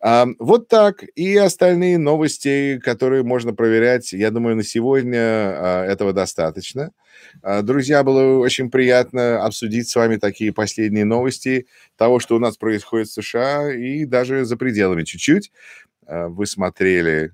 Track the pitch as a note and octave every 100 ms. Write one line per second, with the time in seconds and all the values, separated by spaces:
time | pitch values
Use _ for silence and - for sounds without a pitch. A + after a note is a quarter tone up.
0 | A2 A#2+ B2 - A#2 A#3 A#3 A3 G#3 G3
1 | - - F3+ G3+ G3 - F3+ F3 F3+ F3
2 | D3 D#3 D#3 - C#3+ C#3 C#3 C3 B2+ A2+
3 | C3 C3+ B2 B2 A#2 G#2 A#2 A2+ A#2+ B2
4 | - F#2 G#2+ A2+ A#2 A2+ G#2 A#2 A#2+ C3+
5 | B2 A#2+ A2+ A2 G2+ D2+ F2+ F2+ F#2 G2
6 | G2+ F#2+ F#2 - D#2+ F2 - B2+ D#3 _
7 | _ - - - F#2+ G2+ G2+ C#3 C3 D3
8 | C3+ C3+ C3+ C3 B2 - B2+ C3 B2+ B2
9 | B2 B2+ A#2+ A#2 A2 - A2+ A2+ A#2 B2
10 | A#2 G#2+ G#2 G2 G#2+ G#2 G#2 - A2 G#2
11 | G#2 A#2 C3 B2+ C3+ C3 - _ _ -
12 | A#2 B2 - A#2 A#2+ - A2 G#2 - A2+
13 | G#2+ - G#2 A#2 C3 C#3+ D3 B2+ B2+ C#3+
14 | D3 B2 B2 C3+ B2 A#2 C3 G#2 F#2+ F2
15 | D#2 F2 - F3+ - _ - - _ _
16 | - E2 E2+ F2 G#2 G2 F2+ - F#2+ F#2
17 | E2 D#2 D#2+